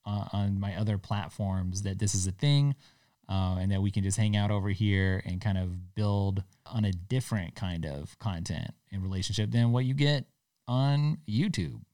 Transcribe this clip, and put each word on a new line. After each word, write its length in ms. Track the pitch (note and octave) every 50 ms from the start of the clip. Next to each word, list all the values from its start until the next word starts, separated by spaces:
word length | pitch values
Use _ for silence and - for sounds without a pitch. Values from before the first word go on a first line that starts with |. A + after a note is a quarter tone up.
| _
uh, 200 | G2+ G#2 G2+ G2 - -
on 260 | G2+ G2+ G2 G2 G2
my 160 | G2+ G2+ G2
other 220 | F#2+ G#2+ G#2+ G#2+
platforms 840 | F#2+ - - G#2 G2+ F2 - - - G#2 F#2+ F#2+ F#2+ F#2 F#2 F2+ G2 G2+
that 160 | G2 F#2+ F#2+
this 160 | G#2+ F#2 -
is 100 | G2 F#2
a 60 | G2
thing, 440 | F2+ - D3 D3 C#3+ C#3+ C#3+ C#3+ C#3 _ - - _ _ _ _ _ _ _
uh, 300 | - F#2+ F#2+ F#2 F#2 F#2 F#2
and 120 | F#2 G2
that 100 | G2 F#2+
we 100 | G2 G2+
can 100 | - G#2+
just 160 | G2 G2 F#2+
hang 180 | - G#2+ G#2+ G#2
out 140 | G#2 G#2 G#2
over 200 | G#2 G2+ F#2+ G#2
here 520 | F#2+ F2 G#2+ G#2 G2 F#2+ F#2+ F#2+ F#2 G2 -
and 140 | - F2+ F#2
kind 180 | - G#2+ G2
of 360 | F#2+ F#2 F2+ F2+ F2+ F2+ F2+ -
build 500 | G#2+ G#2 G#2 G2+ G2+ G2 G2 G2 F#2+ F#2 _ _ _ _
on 200 | - - A2+ G#2+
a 60 | G2+
different 640 | F#2 F2 F2+ - B2 C3 - - A2+ G#2 F2 - -
kind 300 | - G2 F2+ F2 E2+ D#2
of 320 | D2+ C#2 C#2+ D2 - -
content 540 | _ - - - D#2+ - - E2+ D2+ - - - _ _ _
and 120 | G2 G2 F#2+
relationship 480 | F#2+ F#2+ F#2 F#2 - G2+ - G#2+ G#2+
than 200 | A2+ A#2+ A#2 A#2
what 140 | A#2+ B2+ B2+
you 80 | B2+ C3+
get 320 | C#3 C#3+ C#3+ D3 C3+ - _ _ _ _ _ _ _ _
on 500 | - B2+ B2+ C3+ C#3 C#3+ C#3+ D3 D3+ D#3 - - -
YouTube. 500 | G#2 A#2+ - - D#3+ - E2+ C#2+ - A2 - _